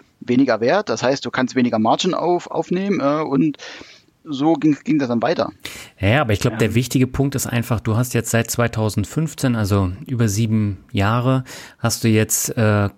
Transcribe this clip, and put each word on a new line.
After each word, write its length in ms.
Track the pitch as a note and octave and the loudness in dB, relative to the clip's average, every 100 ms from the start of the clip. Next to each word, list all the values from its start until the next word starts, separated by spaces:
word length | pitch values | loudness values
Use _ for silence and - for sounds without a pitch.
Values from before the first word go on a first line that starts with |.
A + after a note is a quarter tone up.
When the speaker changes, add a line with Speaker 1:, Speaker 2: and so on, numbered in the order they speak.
| - _ - | -20 _ 0
Speaker 1:
weniger 340 | B2 C3+ A2 | 2 4 2
wert. 280 | A#2 F#3 G#3 | 2 0 0
Das 140 | A2 | -2
heißt, 220 | B2 C#3 | 0 -2
du 60 | B2 | -2
kannst 240 | - B2+ | -4 -2
weniger 240 | C3 B2 A2+ | 0 0 2
Margin 360 | A2 C3+ F#3 | 2 2 0
auf-, 360 | - E3 F3 - | -2 0 -2 -2
aufnehmen, 500 | - D#3+ F3+ G3 E3+ | -6 -2 -2 -2 0
äh, 220 | C3+ D3+ | 0 -2
und 340 | D#3 C#3 D#3+ C#3 - - - - _ _ | 0 2 0 0 -14 -18 -20 -20 _ _
so 280 | E3 C3+ D3+ | -12 -2 2
ging, 220 | D#3 D#3 C#3 | 2 2 0
ging 140 | - D#3 | 0 0
das 80 | B2 | 2
dann 120 | A#2 | 0
weiter. 300 | A#2 F3 - - - - - - | 0 0 -2 -6 -16 -16 -18 -4
Speaker 2:
Ja, 220 | F#2+ C3+ | 2 2
aber 120 | B2 | 2
ich 60 | G2+ | 2
glaub, 120 | B2 | 0
Speaker 1:
Ja. 60 | - | 0
Speaker 2:
der 140 | A2 A2+ | 0 0
wichtige 320 | B2+ C3+ B2+ | 0 0 0
Punkt 260 | - C#3 | 0 -2
ist 120 | - - | -2 -4
einfach, 320 | A#2+ A2+ A2 | -4 -2 -2
du 160 | - G#2+ | 0 0
hast 180 | B2+ | 0
jetzt 160 | A#2 - | -2 0
seit 200 | A2+ A2+ | 0 0
zweitausendfünfzehn, 1080 | - A#2 A2 A2 G#2+ F#2+ - D#3 - C3+ A#2 | 0 -2 0 -2 0 -4 -2 -4 -2 -2 0
also 340 | G2+ G2+ F#2 F#2+ - | 2 2 0 -4 -8
über 220 | A#2+ A2+ | 0 0
sieben 560 | G2+ A#2 A2 G#2 G2 - | 2 0 2 0 -4 -6
Jahre, 500 | G2 G2 A#2+ B2+ C3 B2+ - - - | -2 0 2 2 0 -2 -14 -18 -4
hast 260 | A#2 - | -2 0
du 40 | A2+ | 2
jetzt, 480 | G#2+ A2 - - - | 4 2 0 -4 0
äh, 320 | G#2+ G#2 G2+ | 2 4 0